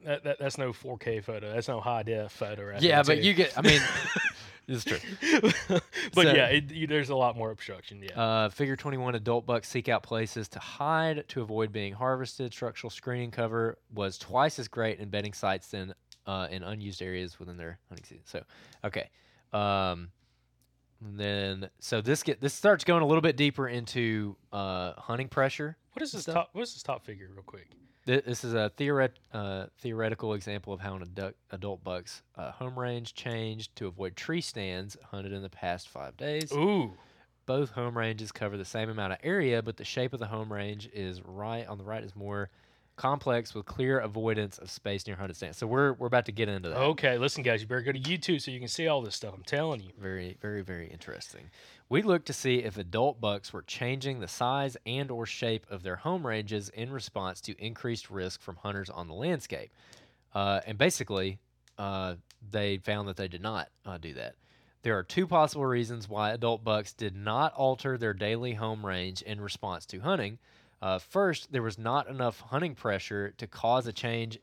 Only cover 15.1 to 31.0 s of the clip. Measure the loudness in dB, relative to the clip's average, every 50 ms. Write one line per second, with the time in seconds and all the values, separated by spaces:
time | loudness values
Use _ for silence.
15.1 | -2 -2 -2 -4 -4 -2 0 0 0 0 -2 -8 -8 -8 -8 -8 -10 -14 _ _
16.1 | -20 -12 _ -4 -4 -2 -4 -4 -6 -6 -6 -6 -6 -6 -6 -8 -8 -6 -6 -4
17.1 | -4 -4 -6 -6 -10 -12 -14 -14 -12 -12 -12 -12 -12 -14 _ -18 -18 -18 -18 -20
18.1 | -20 -20 -14 -12 -10 -10 -10 -12 -18 -20 -20 -20 -12 -8 -6 -4 -4 -4 -6 -6
19.1 | _ _ _ _ _ _ _ _ -2 0 2 2 4 2 2 0 0 -4 -6 -12
20.1 | -16 _ _ _ _ _ _ _ _ _ _ _ _ _ _ _ _ -16 -14 -10
21.1 | -6 -2 0 0 0 0 0 -2 -2 -4 -8 -10 _ _ -4 -2 0 2 2 2
22.1 | 2 2 2 0 0 0 0 -2 0 6 8 8 8 8 6 6 6 6 8 6
23.1 | 6 6 6 6 6 6 4 4 4 2 -2 -2 -2 -4 -4 -2 0 2 2 4
24.1 | 2 2 0 -2 -6 -10 _ _ -4 -4 -2 -2 -2 -2 -2 -4 -6 -8 -6 -4
25.1 | -4 -4 -4 -2 2 2 4 4 2 -2 -6 -6 -8 -10 _ _ -8 -6 -6 -6
26.1 | -6 -6 -4 0 0 0 0 0 -4 -6 -6 -6 -8 -8 -6 -6 -6 -6 -6 -12
27.1 | -14 -14 -16 -16 -18 -18 -18 -16 -18 -18 -20 -20 -20 -20 -20 _ _ _ 0 4
28.1 | 4 4 4 2 -2 -2 -2 0 2 2 2 2 0 0 0 2 4 4 4 4
29.1 | 2 _ _ _ -6 -4 -4 -4 -4 -4 -6 -10 -10 _ -8 -4 -2 0 0 0
30.1 | 0 -2 -2 -2 -2 -4 -4 -6 -6 -6 -6 -8 -8 -6 -6 -6 -8 -8